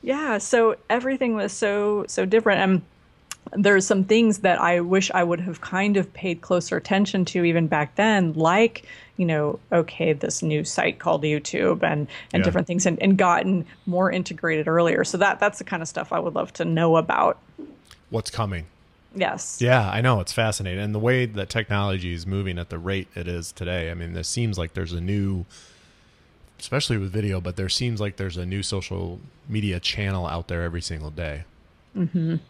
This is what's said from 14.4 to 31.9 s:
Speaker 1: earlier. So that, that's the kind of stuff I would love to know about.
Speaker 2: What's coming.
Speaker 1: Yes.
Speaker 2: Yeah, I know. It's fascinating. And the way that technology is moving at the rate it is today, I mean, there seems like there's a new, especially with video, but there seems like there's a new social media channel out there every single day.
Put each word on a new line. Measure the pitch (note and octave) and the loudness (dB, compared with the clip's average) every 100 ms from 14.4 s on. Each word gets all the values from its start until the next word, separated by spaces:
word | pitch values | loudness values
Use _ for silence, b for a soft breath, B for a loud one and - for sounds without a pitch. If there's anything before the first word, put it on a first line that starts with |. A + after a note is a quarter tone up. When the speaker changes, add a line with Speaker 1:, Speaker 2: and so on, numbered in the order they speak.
| E3+ D#3 D#3 | -2 0 2
Speaker 1:
earlier. | E3 E3+ E3 | 4 4 2
So | F3+ F3+ | 0 2
that, | G3 - | 2 2
that's | G#3 G3+ | 0 -2
the | |
kind | F#3+ F3+ | -8 -6
of | D#3+ | -6
stuff | - D#3+ | -8 -4
I | E3+ | -2
would | E3+ - | -2 -4
love | F#3 | -6
to | - E3+ | -4 -2
know | D#3+ E3 D#3+ | 2 4 4
about. | D#3+ - - - _ - - - _ - _ | 4 2 2 0 _ -20 -20 -20 _ -20 _
Speaker 2:
What's | A2+ - | -6 -6
coming. | - G#2+ F2+ E2 _ _ _ _ G3 | -6 -4 -4 -10 _ _ _ _ -4
Speaker 1:
Yes. | A#2+ - - - | -4 -4 -10 -2
Speaker 2:
Yeah, | A#2+ B2+ G2+ | 4 4 4
I | G2+ | 0
know. | B2+ A2+ | 2 2
It's | F2 | 0
fascinating. | - A2+ G#2 G2+ F#2 | -2 0 0 -4 -4
And | G#2 G#2+ | -4 -2
the | |
way | A2+ B2+ B2 | 2 2 0
that | G#2+ F#2 | -4 -4
technology | A#2 G#2+ G2+ G2+ F#2+ F2+ | -4 -2 0 0 -2 -4
is | E2+ F2 | -6 -4
moving | F#2+ G2 F2 | -4 -2 -4
at | E2+ | -6
the | F2 | -8
rate | F2 G2 F2+ - | -4 -4 -6 -10
it | F2 | -6
is | F2 E2 | -6 -8
today, | - F2 F2+ E2 | -10 -6 -4 -4
I | E2+ | -6
mean, | E2+ | -8
there | F2 | -8
seems | E2 - A#2 F#2 | -6 -2 -2 -2
like | E2 - | -6 -6
there's | E2+ | -6
a | E2+ | -4
new, | F2 G2+ G2 F#2+ E2+ b b b b b b b b b _ _ | -2 -2 0 -2 -6 b b b b b b b b b _ _
especially | - C3 - A2+ | -6 -4 -2 -2
with | G2 | -2
video, | G2+ G#2 F#2+ | -2 -2 -2
but | F2 F2 | -4 -6
there | F#2+ | -4
seems | - B2 A2 | -2 -2 -4
like | G2+ - | -6 -4
there's | F#2+ F2 | -8 -6
a | F2+ | -6
new | G2 | -4
social | G2 G2+ - F#2 F2+ F2+ - _ - | -4 -6 -6 -6 -6 -10 -16 _ -6
media | G#2+ G2+ F2 | -4 -2 -2
channel | - - G2+ F#2+ F2 | -4 -4 -4 -2 -4
out | E2+ F2 | -6 -6
there | E2+ | -4
every | E2+ E2+ | -4 -6
single | - D#2+ D2+ | -8 -8 -10
day. | D2+ E2 D2 D#2+ _ _ _ _ | -8 -8 -8 -12 _ _ _ _